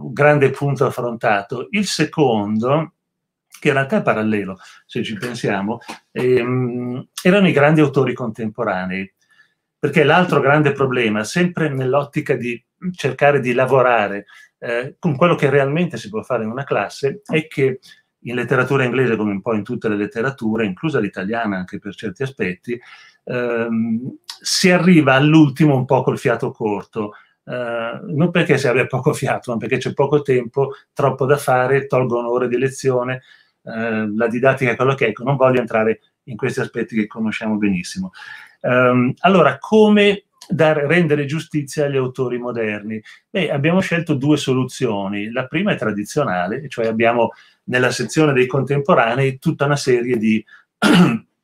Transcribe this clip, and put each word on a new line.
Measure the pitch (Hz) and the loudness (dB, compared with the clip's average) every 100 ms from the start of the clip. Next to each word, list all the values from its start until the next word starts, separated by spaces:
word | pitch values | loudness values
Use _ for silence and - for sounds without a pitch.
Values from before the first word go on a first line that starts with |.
| 147 | -10
grande | 131 147 147 131 | 2 4 6 4
punto | - 143 135 127 | 2 -2 0 0
affrontato. | 120 120 113 120 101 - 120 - | -2 -6 -2 0 0 -2 -10 -6
Il | 202 196 | -4 -2
secondo, | - 156 - 135 110 101 110 120 151 151 _ _ _ _ _ _ - | -2 -2 2 2 2 0 0 2 0 -2 _ _ _ _ _ _ -4
che | 147 | 0
in | |
realtà | 135 135 214 | 0 0 0
è | |
parallelo, | 135 110 110 104 92 95 - - _ | 0 0 0 -2 -4 -10 -16 -20 _
se | 117 | -8
ci | 107 | -8
pensiamo, | 104 123 120 127 98 101 117 - - _ | -8 -8 -6 -4 -2 -4 -6 -10 -18 _
ehm, | - 127 127 120 127 123 123 123 123 - - | -2 2 2 2 0 -2 -4 -6 -8 -10 -2
erano | 185 202 185 | 2 4 4
i | |
grandi | 143 143 160 | 4 4 6
autori | 143 139 123 | 4 2 0
contemporanei, | 120 120 101 110 117 107 92 92 95 95 _ _ _ _ _ _ _ | -2 -6 -6 -8 -4 -4 -2 -4 -6 -8 _ _ _ _ _ _ _
perché | 143 165 | -2 2
l'altro | 143 170 180 151 | 4 4 2 2
grande | 135 151 143 | 2 4 2
problema, | 135 131 123 113 107 | 2 0 0 0 -2
sempre | 107 175 175 175 156 | -2 -2 -2 -2 -4
nell'ottica | 131 127 139 139 151 - 127 | -2 0 0 -2 -4 -4 -4
di | 120 117 _ _ 180 | -4 -8 _ _ -10
cercare | 180 135 127 143 143 | -6 -6 2 2 2
di | 127 | 2
lavorare, | 123 131 131 123 117 101 101 98 - - _ | 0 2 4 4 2 0 -4 -10 -20 -20 _
eh, | 127 120 135 - | -6 -6 -6 -6
con | 175 131 | -4 2
quello | 175 | 2
che | 160 139 | 2 2
realmente | 143 139 151 175 - | 2 2 0 -2 -4
si | 101 | -10
può | 107 | -10
fare | - 120 | -4 -4
in | 110 | -4
una | 123 | -6
classe, | 135 123 98 - 139 139 | -4 -2 -2 -4 -6 -6
è | - 160 156 | -4 -4 -2
che | - 131 131 - - _ _ | 0 0 -2 -10 -20 _ _
in | 113 | -8
letteratura | 123 120 131 123 135 | -6 0 0 2 0
inglese, | 123 123 123 110 | 0 0 0 0
come | 107 | -2
un | 98 | -2
po' | 120 | -2
in | 107 | -4
tutte | 101 120 113 | -4 -6 -4
le | 101 | -2
letterature, | 104 113 120 131 110 110 107 | -4 -4 -6 -4 -4 -2 -4
inclusa | 90 160 135 | -4 -4 -2
l'italiana | 101 - 95 117 110 95 | -4 -6 -6 -4 -4 -4
anche | 92 95 | -6 -12
per | 101 | -14
certi | - 110 90 | -12 -12 -8
aspetti, | 131 - 92 90 - 120 - - - _ | -8 -6 -8 -6 -8 -10 -12 -20 -20 _
ehm, | - 123 123 117 117 113 113 113 139 - | -8 -6 -4 -2 -2 -2 -2 -4 -6 -12
si | - - - - 185 | -18 -14 -6 0 2
arriva | 175 170 165 135 | 4 6 6 6
all'ultimo | 131 151 160 147 127 151 | 4 6 6 6 6 4
un | 131 - | 4 2
po' | 131 | 0
col | 127 117 | 2 0
fiato | 135 113 - | 0 -2 -4
corto. | - 110 101 - 113 107 - _ _ | -4 -4 -4 -6 -8 -8 -10 _ _
Eh, | - 127 120 117 117 135 - | -10 -8 -6 -6 -6 -8 -6
non | 147 175 | 0 2
perché | 175 - 135 | 2 2 2
si | 127 | 2
abbia | 123 - | 0 0
poco | 131 143 | -2 -2
fiato, | 127 131 107 - | -2 -2 -4 -4
ma | 113 | -6
perché | 110 127 | -4 -4
c'è | 127 | -2
poco | - 143 147 | -2 0 0
tempo, | 143 127 117 - - - _ | 2 0 -2 -4 -4 -6 _
troppo | - 135 135 | -2 -2 0
da | 131 143 | 0 0
fare, | - 127 127 139 135 | 2 0 2 0 0
tolgono | 135 117 120 120 | 0 0 -2 -2
ore | 123 123 | -2 0
di | 123 | -2
lezione, | 131 131 131 127 123 123 - _ _ _ | -2 -2 -2 0 -2 -6 -12 _ _ _
eh, | - 113 117 110 107 | -12 -8 -4 -4 -4
la | 107 117 | -2 -2
didattica | 117 131 131 127 | 2 2 2 0
è | 113 | 0
quello | 131 | 0
che | 131 117 | 2 -2
è. | |
Ecco, | - | -2
non | 120 143 | -2 2
voglio | 131 123 | 2 2
entrare | 110 113 110 110 _ _ | 0 0 0 -2 _ _
in | - 104 | -16 -6
questi | 131 - | -4 -4
aspetti | 107 120 110 | -6 -6 -6
che | 110 104 | -4 -4
conosciamo | 117 110 104 110 107 | -4 -6 -4 -4 0
benissimo. | 104 92 87 95 92 - - - - _ | 0 0 -4 -8 -10 -12 -20 -20 -20 _
Ehm, | 139 127 127 123 123 131 | 0 4 4 4 2 2
allora, | 175 190 139 131 | 4 4 4 0
come | - 220 214 208 202 196 - _ - | 0 4 6 6 4 2 -6 _ -6
dar-, | 143 156 151 143 | 0 2 2 2
rendere | 175 160 147 | 2 4 2
giustizia | 139 156 - 151 139 156 143 | 0 -6 -6 -6 -6 -2 -2
agli | 139 | 0
autori | 123 127 123 120 | -2 -4 -4 -4
moderni? | 123 117 110 104 104 110 - - _ | -6 -4 -4 -6 -8 -10 -12 -20 _
Beh, | 196 160 | -4 -2
abbiamo | 143 151 180 | 0 2 2
scelto | 185 170 165 | 0 -2 -2
due | 135 143 147 | -2 2 2
soluzioni. | 139 131 127 - 127 101 98 101 107 | 2 -2 -2 -4 -4 -2 -4 -6 -6
La | 120 131 | -6 -6
prima | 156 202 | -4 -2
è | 156 | -2
tradizionale, | 110 101 104 147 127 90 90 127 151 | -2 -4 -4 -2 -2 -2 -4 -6 -8
cioè | - 113 | -6 -4
abbiamo | 110 117 120 113 - _ _ | 0 2 2 0 -2 _ _
nella | - 123 123 | -4 0 0
sezione | 120 - 160 151 | 0 -2 2 4
dei | 131 127 | 4 2
contemporanei | 139 - 143 139 156 117 123 135 131 | 0 0 0 2 2 2 2 0 -2
tutta | 165 - | -4 -2
una | 143 139 | 0 0
serie | 135 120 120 120 | 0 0 0 0
di | 110 110 - - _ _ | 2 0 -2 -16 _ _
<clears throat> | - 185 160 113 - _ | 4 6 6 2 -6 _